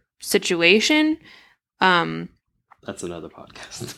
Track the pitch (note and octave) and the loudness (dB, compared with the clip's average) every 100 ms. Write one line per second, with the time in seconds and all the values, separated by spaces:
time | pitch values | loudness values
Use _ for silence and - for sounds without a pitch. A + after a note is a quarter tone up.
0 | _ _ - G3+ - F3 E3+ G#3+ - D#4 | _ _ -2 -2 0 2 4 4 4 2
1 | D#4 D#4+ - - _ _ _ _ F#3+ F3 | 2 -2 -8 -20 _ _ _ _ 2 2
2 | E3 E3 E3+ _ _ _ _ _ - G2 | 0 -6 -12 _ _ _ _ _ -16 -12
3 | F2+ E2+ D#2+ - - - - - - | -12 -12 -16 -20 -20 -20 -20 -16 -16